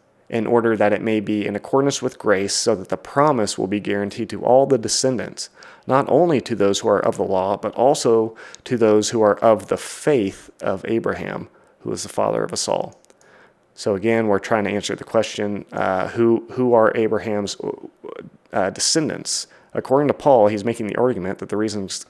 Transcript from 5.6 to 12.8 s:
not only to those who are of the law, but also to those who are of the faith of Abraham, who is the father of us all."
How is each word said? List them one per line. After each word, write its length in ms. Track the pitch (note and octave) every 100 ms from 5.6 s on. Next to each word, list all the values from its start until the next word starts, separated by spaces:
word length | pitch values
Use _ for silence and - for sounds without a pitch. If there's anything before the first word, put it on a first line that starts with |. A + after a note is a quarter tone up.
| - - -
not 180 | C3 G#2
only 320 | C3 F3 C3
to 160 | - G#2
those 240 | G2+ G2
who 80 | A2+
are 140 | G2
of 160 | - G#2
the 60 | F#2+
law, 320 | F#2 F#2+ G2
but 180 | G#2 -
also 580 | B2+ D#3 B2+ A2+ A2 - - -
to 140 | - A#2+
those 320 | A2 G#2+ G#2
who 120 | A#2
are 160 | G#2+ -
of 280 | A2+ G#2+ A2
the 100 | -
faith 720 | - - D#3+ C3+ G2 - - -
of 240 | - F#2+ -
Abraham, 640 | A2+ G2+ F#2 F#2+ G2 - _ _ _
who 100 | A#2
is 120 | F#2+
the 60 | G2+
father 360 | - G#2 A1+ -
of 80 |
us 160 | - -
all." 260 | -